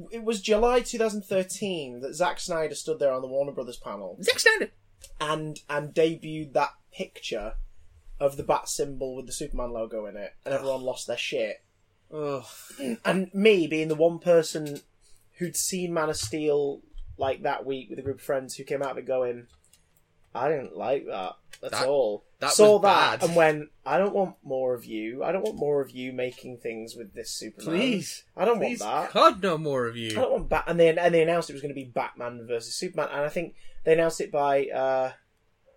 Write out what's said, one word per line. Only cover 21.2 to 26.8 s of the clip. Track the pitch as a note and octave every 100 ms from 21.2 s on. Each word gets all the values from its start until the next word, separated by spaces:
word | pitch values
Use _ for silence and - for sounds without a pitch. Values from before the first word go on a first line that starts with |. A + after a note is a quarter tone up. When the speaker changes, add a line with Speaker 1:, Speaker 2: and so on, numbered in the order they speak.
| F2+ - - -
Speaker 1:
at | -
Speaker 2:
That, | G#2+ B2+
Speaker 1:
all." | C#3+ A2 G#2 - _
Speaker 2:
that | C3+
Speaker 1:
Saw | D#3 G#3+
Speaker 2:
was | G#3
Speaker 1:
that | G3+ E3+ D3 A2+
Speaker 2:
bad. | E3+
Speaker 1:
and | E3+
went, | D#3 D3+ D3+ _
"I | C3 D#3
don't | G3+
want | G3 F3+ -
more | C#3+ C3 C3 A#2+
of | A#2
you. | G#2+ A2 C3
I | D3
don't | F#3
want | - D3+
more | D3 C#3+
of | C3+
you | B2+ B2+
making | B2+ B2+ B2 B2+ A#2+
things | A#2+ A2+